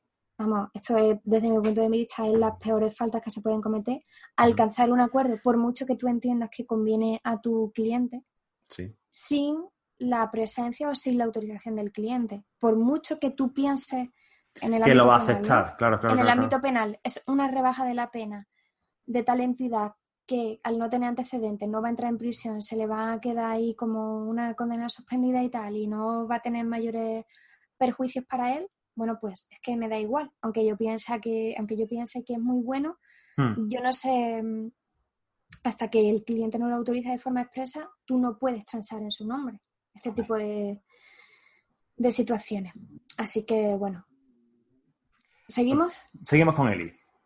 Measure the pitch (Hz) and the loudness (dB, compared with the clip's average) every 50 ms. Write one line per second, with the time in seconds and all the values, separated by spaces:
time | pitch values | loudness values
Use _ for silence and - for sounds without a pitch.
0 | _ _ _ _ _ _ _ - 214 220 214 208 202 - - 208 - - 240 214 | _ _ _ _ _ _ _ -4 -2 0 0 0 -2 -4 -8 -10 -4 0 2 4
1 | 214 214 214 214 - 214 214 220 220 226 226 220 208 220 214 220 226 220 226 226 | 6 4 4 2 2 2 2 4 4 4 2 4 4 2 2 2 2 2 2 2
2 | 233 240 - - 220 220 220 226 226 220 220 - - 220 220 214 214 214 214 - | 0 -2 -4 -4 0 2 4 4 4 2 0 -2 -2 0 2 2 2 0 0 -2
3 | 240 226 214 226 - 220 - 214 208 220 220 214 208 214 220 214 208 240 254 302 | -4 -2 -2 -4 -4 -6 -8 -4 -2 0 0 0 0 0 -2 -2 -2 -4 -4 -6
4 | - _ _ - - - _ - 240 240 226 214 226 214 214 - 247 233 247 247 | -6 _ _ -20 -20 -6 _ 4 6 6 6 6 4 2 4 2 4 4 6 4
5 | 247 240 - 262 269 262 226 214 - 254 240 233 233 240 247 - 269 254 247 254 | 4 4 4 2 2 2 0 0 2 2 4 4 4 2 0 -2 -2 -4 -2 -2
6 | 247 247 240 233 - 247 247 233 233 214 - - 240 - 226 220 214 214 220 220 | 0 0 0 0 0 0 0 0 -2 -4 -8 -10 -6 -4 -2 0 2 2 2 2
7 | 226 226 220 226 - 240 233 214 - 240 226 226 220 214 214 233 220 220 233 247 | 2 0 0 -2 -2 -4 -4 -2 -2 0 0 0 0 -2 -2 -2 -2 0 0 0
8 | 247 240 247 254 - _ _ _ _ _ _ _ _ - - - 92 95 110 _ | -2 -2 -4 -8 -16 _ _ _ _ _ _ _ _ -18 -12 -10 -10 -10 -12 _
9 | _ _ - - - - 285 285 285 294 302 320 349 381 _ _ _ _ _ - | _ _ -14 -10 -4 -2 0 0 0 0 -2 -4 -6 -10 _ _ _ _ _ -6
10 | 247 247 240 233 226 220 - 226 220 220 - - 240 240 240 - 294 294 277 262 | -2 0 0 0 0 0 0 -2 -4 -2 -2 -4 -4 -4 -4 -4 -4 -4 -4 -2
11 | - 262 247 240 233 226 214 226 214 214 214 202 - 226 220 214 208 202 202 214 | -2 0 0 0 0 0 -2 -4 -6 -8 -8 -10 -8 -6 -6 -4 -6 -6 -6 -6
12 | 208 226 247 247 240 214 208 202 - _ _ _ - 226 220 220 226 247 294 311 | -6 -4 -2 -2 -4 -4 -6 -10 -14 _ _ _ 2 4 4 4 4 4 2 0
13 | 302 - 311 302 - 262 269 - 269 247 - 277 269 277 277 262 - - 269 254 | -2 -4 -6 -2 -2 -2 0 0 -2 0 0 0 0 0 0 -2 -4 -4 -6 -6
14 | 247 247 _ _ _ _ _ _ _ _ - - - 226 226 226 220 147 131 127 | -6 -6 _ _ _ _ _ _ _ _ -14 -6 -2 0 2 6 8 8 10 10
15 | 123 123 120 120 117 117 117 101 101 - 131 113 95 - - - 120 117 110 104 | 10 10 10 8 8 6 2 2 4 4 4 4 4 2 0 2 2 4 4 4
16 | - 117 254 262 - 113 240 247 262 240 269 262 254 277 254 233 220 208 208 - | 4 4 4 4 6 6 4 4 4 2 2 0 0 0 0 0 0 -2 -4 -6
17 | - 240 - - - - 269 277 277 269 254 269 254 254 247 254 262 247 240 240 | -6 -8 -8 -6 -4 -2 0 0 0 0 0 0 0 0 0 0 -2 -4 -2 -4
18 | 240 240 - 233 220 214 202 208 202 _ _ _ _ _ _ _ _ _ _ _ | -4 -6 -6 -10 -10 -10 -10 -12 -16 _ _ _ _ _ _ _ _ _ _ _
19 | _ - 226 247 233 254 247 247 247 254 247 247 262 247 226 214 208 208 208 _ | _ -4 -2 -2 2 2 2 2 2 0 0 -2 -2 -2 0 -2 -2 -2 -6 _
20 | _ _ _ _ _ - 254 240 233 220 220 - - 233 233 226 233 226 240 247 | _ _ _ _ _ -4 -2 -2 -2 -2 -4 -6 -4 -4 -2 -2 -2 0 0 0
21 | 247 240 240 233 254 - - 247 220 214 208 208 214 208 214 220 226 233 240 233 | 0 0 -2 -4 -6 -6 -6 -4 -4 -4 -4 -4 -4 -4 -2 -2 -2 -2 -2 -2
22 | 240 240 233 220 233 240 226 - - 226 214 214 214 - 220 220 220 214 214 214 | -4 -4 -4 -4 -4 -6 -6 -6 -8 -8 -8 -8 -8 -6 -4 -4 -2 -2 -2 -2
23 | 220 226 226 220 226 240 233 233 226 226 226 226 226 233 220 - 240 226 220 220 | -4 -4 -4 -4 -4 -4 -4 -2 -2 -2 -2 -2 -2 -2 -4 -4 -4 -2 -2 -2
24 | 220 220 220 220 220 220 226 233 240 233 226 233 240 233 233 233 233 240 - - | -4 -4 -4 -4 -4 -4 -4 -2 -4 -4 -4 -4 -4 -4 -4 -4 -6 -8 -8 -12
25 | 247 - 247 254 247 254 254 254 247 247 247 233 214 208 208 214 214 214 214 214 | -10 -6 -2 0 0 2 2 0 0 -2 -4 -6 -8 -6 -6 -4 -4 -4 -4 -2
26 | 220 220 233 233 233 220 240 233 - 240 233 233 233 233 233 233 226 233 220 226 | -2 -2 -2 -2 -2 -2 -4 -4 -4 -4 -4 -2 -2 -2 -2 -2 -4 -4 -4 -4
27 | 226 226 220 226 220 _ _ _ _ _ _ _ _ _ _ - 262 247 - - | -4 -4 -4 -6 -8 _ _ _ _ _ _ _ _ _ _ 0 0 0 2 0
28 | 262 254 - 262 254 - 262 247 247 247 262 302 370 403 _ _ _ _ - 226 | -2 -4 -4 -6 -8 -6 -4 -2 -2 -2 -2 -2 -4 -10 _ _ _ _ -8 -6
29 | 226 226 220 220 - 208 185 - - _ _ - - 247 240 233 226 220 220 220 | -4 -4 -4 -4 -6 -10 -10 -10 -16 _ _ -14 -8 -6 -4 -4 -2 -2 -2 -2
30 | 214 214 247 294 294 269 _ _ - 226 214 226 220 214 214 202 226 220 226 220 | -2 -2 -2 -2 -2 -4 _ _ -6 -4 0 2 2 2 2 0 -2 -2 -2 -4
31 | - - 240 226 - 233 226 226 226 220 - - 214 208 220 214 220 214 240 233 | -4 -6 -6 -6 -4 -4 -2 -2 -2 -2 -4 -4 -4 -4 -4 -4 -4 -4 -4 -6
32 | 240 233 - 247 247 - 240 233 226 247 247 247 233 240 262 277 285 320 359 _ | -8 -8 -8 -10 -8 -6 -4 -2 0 0 0 0 0 -2 -2 -2 -2 -4 -6 _
33 | _ _ _ _ _ _ _ - 143 233 208 233 220 208 240 247 247 254 254 - | _ _ _ _ _ _ _ 0 2 2 2 0 -4 -4 -4 -2 0 0 0 0
34 | - 262 262 247 240 233 226 226 220 226 220 220 220 226 - _ _ _ _ _ | 0 0 0 2 0 0 -2 -4 -4 -6 -6 -6 -8 -10 -12 _ _ _ _ _
35 | _ _ _ _ _ _ _ _ _ _ - - - 247 - - 240 220 233 226 | _ _ _ _ _ _ _ _ _ _ -14 -8 -6 -6 -4 -4 -4 0 2 4
36 | 214 208 220 208 208 - 233 226 226 220 220 233 240 240 240 240 240 247 240 247 | 4 4 4 0 0 -2 -2 -2 -2 -2 -2 -2 -2 -2 -2 -2 -2 -2 -2 -4
37 | 240 247 247 247 - 262 254 247 240 247 - 254 262 254 - 302 311 381 - _ | -2 -4 -6 -6 -4 -4 -4 -4 -4 -6 -8 -10 -10 -8 -10 -12 -14 -16 -18 _
38 | _ - 254 254 247 247 214 214 262 262 247 214 208 - - 226 208 - 226 214 | _ -2 0 0 2 0 0 -2 -2 -2 -2 -4 -8 -10 -12 -12 -10 -10 -10 -10
39 | 214 208 202 - 214 214 240 285 285 247 208 202 _ _ _ _ _ _ _ 208 | -8 -8 -8 -8 -8 -6 -6 -6 -6 -8 -10 -12 _ _ _ _ _ _ _ -12
40 | - 247 214 233 220 - 220 214 214 208 208 208 208 202 202 202 _ _ _ _ | -10 -8 -4 -4 -4 -2 -2 -2 -2 -4 -4 -4 -4 -6 -6 -10 _ _ _ _
41 | _ _ _ - - _ _ _ _ _ _ _ _ _ _ _ _ _ _ - | _ _ _ -20 -20 _ _ _ _ _ _ _ _ _ _ _ _ _ _ -2
42 | 240 247 233 - 226 202 233 208 - - 220 196 190 175 - - - - 147 151 | 0 0 0 0 -2 -2 -2 -6 -6 -6 -8 -8 -8 -10 -14 -18 -20 -20 -20 -20
43 | _ - - - 220 208 - 220 214 - 226 220 214 208 202 196 202 196 185 175 | _ -14 -10 -8 -8 -6 -4 -6 -2 0 0 0 2 0 0 0 -2 -4 -6 -8
44 | - _ _ _ _ _ _ _ _ _ _ _ _ _ _ _ _ _ _ _ | -14 _ _ _ _ _ _ _ _ _ _ _ _ _ _ _ _ _ _ _
45 | _ _ _ _ _ _ _ _ _ - - 247 240 247 269 294 339 359 - - | _ _ _ _ _ _ _ _ _ -6 -2 0 2 4 4 4 2 2 -2 -6
46 | - _ - - - - 147 151 165 160 156 151 139 113 98 90 85 82 - _ | -18 _ -20 -14 -2 4 6 6 8 6 6 4 4 2 2 0 -4 -8 -12 _
47 | _ _ _ _ _ | _ _ _ _ _